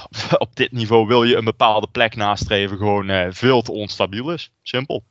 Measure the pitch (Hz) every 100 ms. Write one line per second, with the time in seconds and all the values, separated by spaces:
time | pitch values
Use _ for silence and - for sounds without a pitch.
0 | - 110 98 - - - 127 120 107 117
1 | 110 120 117 120 113 - 120 107 104 123
2 | 117 113 104 101 - 101 98 95 104 101
3 | 95 95 90 90 123 127 113 101 104 -
4 | 95 101 139 170 - _ - 123 139 -
5 | -